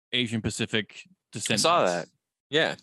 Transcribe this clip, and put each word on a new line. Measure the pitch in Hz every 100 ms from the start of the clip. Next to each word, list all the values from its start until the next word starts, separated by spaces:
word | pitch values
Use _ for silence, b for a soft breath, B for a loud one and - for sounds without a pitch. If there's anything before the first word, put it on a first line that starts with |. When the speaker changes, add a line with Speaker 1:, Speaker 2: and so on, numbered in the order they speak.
| _
Speaker 1:
Asian | 123 117 113
Pacific | 107 - 110 - - - -
Speaker 2:
I | _ _
Speaker 1:
descendants. | 113 - 107
Speaker 2:
saw | 160 170 98
that. | 87 - _ _ _ _
Yeah. | 147 113 -